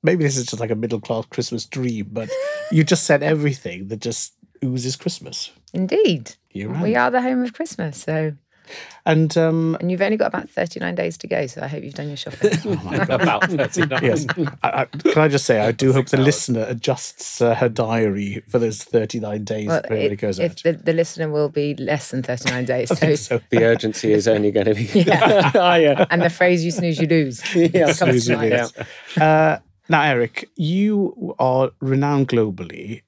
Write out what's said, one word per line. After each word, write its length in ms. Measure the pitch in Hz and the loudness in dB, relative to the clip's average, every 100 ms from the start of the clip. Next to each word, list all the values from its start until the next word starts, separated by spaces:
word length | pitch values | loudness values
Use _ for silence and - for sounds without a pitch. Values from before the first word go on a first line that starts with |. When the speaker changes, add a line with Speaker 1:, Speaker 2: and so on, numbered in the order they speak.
Speaker 1:
Maybe 220 | 156 175 | 2 2
this 120 | 147 135 | 2 0
is 100 | 120 | -4
just 140 | 107 | -6
like 100 | 113 | -4
a 40 | 110 | -2
middle 240 | 113 113 | -2 -4
class 260 | - 113 - | -4 -6 -4
Christmas 400 | - 123 117 - | -6 -6 -6 -8
dream, 420 | - 127 110 101 | -6 -4 -4 -6
but 160 | 107 110 - 571 605 605 | -8 -6 -6 -6 -8 0
you 140 | 160 | 2
just 200 | 151 180 | 4 2
said 180 | - 147 | 4 2
everything 640 | 147 156 147 131 104 90 98 | 2 0 0 -4 -8 -10 -10
that 120 | 110 | -8
just 320 | 117 113 - _ _ _ | -6 -6 -8 _ _ _
oozes 340 | 135 127 123 131 | -4 -4 -4 -6
Christmas. 540 | - - - - - _ _ | -8 -8 -12 -12 -14 _ _
Speaker 2:
Indeed. 640 | 175 185 349 415 156 113 - _ | -6 -2 2 2 0 -6 -20 _
Speaker 1:
Year 160 | 98 101 | -10 -8
Speaker 2:
We 60 | |
Speaker 1:
round. 220 | 147 196 240 | -4 0 2
Speaker 2:
are 140 | 247 | 2
the 120 | 247 | 2
home 200 | 254 254 | 0 -2
of 100 | 247 | -4
Christmas, 460 | - 330 - 165 143 | -6 -10 -6 -8 -6
so. 300 | - 156 156 147 _ _ _ - - - | -4 -2 -2 -6 _ _ _ -18 -18 -6
Speaker 1:
And, 320 | - 160 160 165 | 0 2 4 2
um, 400 | 160 165 160 160 | 2 2 0 -2
Speaker 2:
And 120 | 175 | -2
you've 100 | 180 | -2
only 160 | 196 220 | 0 2
got 120 | - | 0
about 200 | 185 - | -2 -8
thirty-nine 460 | - 175 - 175 | -6 -6 -6 -6
days 240 | 175 170 170 | -4 -4 -6
to 80 | - | -6
go, 200 | - 135 | -4 -4
so 140 | - | -8
I 60 | 139 | -10
hope 180 | 147 | -10
you've 80 | - | -10
done 140 | 143 147 | -10 -10
your 80 | 143 | -10
shopping. 340 | - - 214 165 | -12 -2 0 0
Speaker 1:
<laughs> 60 | |
Oh 160 | 208 180 | -2 -4
my 140 | 90 - | -4 -4
God. 160 | 190 131 | 0 2
Speaker 3:
About 280 | 185 104 185 | 2 2 0
thirty-nine. 520 | 165 123 - 160 131 | 0 -2 0 0 0
Speaker 1:
Yes. 240 | 131 113 139 170 143 - | 2 0 -2 -4 -4 -2
I, 60 | 131 | -2
I, 160 | 131 131 | -2 -4
can 320 | 143 - 156 | -2 2 4
I 60 | 156 | 4
just 160 | 139 | 2
say, 160 | - 113 | 2 2
I 100 | 107 | 2
do 180 | 113 135 | 2 2
Speaker 3:
Six 80 | 131 | 2
Speaker 1:
hope 100 | 131 | 2
the 80 | 135 | 2
Speaker 3:
hours. 80 | 131 | 4
Speaker 1:
listener 380 | - - 117 110 | 2 -2 -2 -2
adjusts, 720 | 117 - 123 - - - - | -4 -2 -4 -6 -10 -10 0
uh, 120 | 120 113 | 2 2
her 120 | 123 | 0
diary 720 | 113 113 113 110 101 101 107 - | 0 -2 0 0 0 -4 -8 -2
for 100 | 123 | 0
those 240 | 117 104 | 0 -4
thirty-nine 600 | - 117 107 120 107 107 | -2 0 0 -6 -6 -8
days 240 | 104 110 104 | -6 -6 -2
Speaker 2:
Well, 140 | 117 - | -2 -2
Speaker 1:
when 100 | 110 | -2
it 120 | 120 | 0
Speaker 2:
it, 40 | 104 | -2
Speaker 1:
goes 220 | 107 92 | -4 -2
Speaker 2:
if 140 | 170 | -4
Speaker 1:
out. 100 | 170 | -2
Speaker 2:
the, 80 | 165 | -4
the 200 | 160 - | -2 -2
listener 340 | 165 165 - 160 | 0 -2 -4 -4
will 200 | 151 147 | 0 -2
be 240 | 151 147 | -2 -4
less 360 | 139 135 147 - | -4 -4 -4 -4
than 120 | 131 | -6
thirty-nine 420 | 127 123 - 123 | -4 -4 -4 -4
days, 260 | 123 127 113 | -2 -2 0
Speaker 1:
<laughs> 20 | |
I 20 | |
think 240 | 151 147 147 | 0 2 0
Speaker 2:
so. 180 | - 120 | 0 -4
Speaker 1:
so. 60 | _ | _
Speaker 4:
The 140 | 117 | 4
urgency 480 | 113 117 110 107 110 | 4 4 0 -2 2
is 120 | 107 104 | 2 4
only 240 | 107 104 | 2 2
gonna 240 | 104 104 | 2 2
be 100 | 104 | 0
Speaker 2:
<laughs> 100 | 117 | 2
Yeah. 560 | 208 175 180 220 208 - | 4 4 4 6 6 4
Speaker 4:
<laughs> 0 | |
higher. 560 | 214 180 170 151 135 165 | 4 4 6 4 4 2
Speaker 2:
And 120 | 175 | 4
the 80 | 170 | 2
phrase 340 | 170 180 180 | 2 2 2
"you 60 | 165 | 0
snooze, 280 | 165 175 151 | -2 -2 0
you 80 | 160 | 2
lose" 360 | 165 139 120 - | 2 2 -4 -2
Speaker 4:
<laughs> 60 | |
Yeah. 380 | 175 170 180 156 | 2 4 4 4
Speaker 2:
comes 60 | 165 | 4
to 60 | 175 | 2
Speaker 1:
Snooze, 220 | 127 117 | 2 2
you 60 | 117 | 0
Speaker 2:
mind. 140 | 110 | 2
Speaker 1:
lose. 680 | 120 117 - 117 - - - | 0 -2 -8 -16 -16 -6 2
Uh, 400 | 156 156 156 156 _ _ _ | 4 6 4 0 _ _ _
now, 100 | 160 | 2
Eric, 440 | 147 127 117 - - - | 2 2 0 -4 -14 -4
you 800 | 156 185 208 202 190 - 196 - | -2 0 2 2 -2 -4 -10 -2
are 320 | 131 131 131 _ | 2 2 0 _
renowned 480 | 135 135 143 143 127 | -2 0 2 0 2
globally 760 | 120 107 90 87 - 113 117 | 2 0 -2 -10 -12 -12 -14